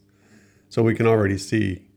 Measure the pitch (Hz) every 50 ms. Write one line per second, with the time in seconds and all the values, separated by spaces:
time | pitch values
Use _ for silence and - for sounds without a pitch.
0 | _ _ _ _ _ _ _ _ _ _ _ _ _ _ - - 113 113 113 -
1 | 113 113 113 110 104 95 98 95 - - 120 110 104 98 90 90 - _ _